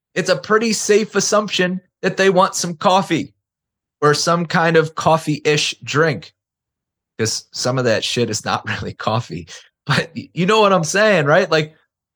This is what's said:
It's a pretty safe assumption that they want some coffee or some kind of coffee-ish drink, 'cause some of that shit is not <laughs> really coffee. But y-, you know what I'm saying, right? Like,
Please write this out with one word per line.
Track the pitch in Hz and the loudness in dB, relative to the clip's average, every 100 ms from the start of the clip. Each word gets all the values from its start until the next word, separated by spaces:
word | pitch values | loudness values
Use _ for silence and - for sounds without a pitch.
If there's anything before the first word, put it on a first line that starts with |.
| _ | _
It's | 175 175 | -6 -2
a | 180 | -2
pretty | - 214 226 | 0 0 2
safe | 208 - 208 214 | -2 2 2 2
assumption | 202 - 214 214 - 180 185 - _ | -2 0 0 0 -2 -2 -4 -10 _
that | 190 190 | -4 2
they | 190 | 2
want | 180 190 | 4 2
some | - 175 156 | 0 -6 -2
coffee | 196 190 - 156 - _ _ _ _ _ _ _ | 2 2 2 -4 -4 _ _ _ _ _ _ _
or | 147 | 0
some | 147 170 170 165 | 2 0 -2 0
kind | 185 165 165 | 0 4 2
of | 156 | 2
coffee-ish | - 170 156 - 143 156 131 - - | -2 0 2 0 -2 0 0 -2 -6
drink, | 113 135 160 143 - _ _ _ _ _ _ _ _ - | -4 0 0 -2 -12 _ _ _ _ _ _ _ _ -4
'cause | 110 - - | -4 -4 -10
some | - 127 127 | -6 -4 -2
of | |
that | 120 104 | 0 0
shit | - 123 110 | -2 -2 -2
is | 101 | -4
not | 101 107 - | -4 -6 -6
<laughs> | |
really | - 95 | -8 -10
coffee. | - - 113 - 87 85 - - _ | -6 -4 -4 -6 -12 -14 -20 -20 _
But | - 143 - | -4 -2 -2
y-, | - - | -10 -10
you | 151 180 | -4 0
know | 214 | 2
what | 202 | 4
I'm | 185 | 2
saying, | 156 190 214 185 143 | 0 0 2 2 4
right? | 170 175 | 2 2
Like, | 160 156 _ _ _ _ | 0 -2 _ _ _ _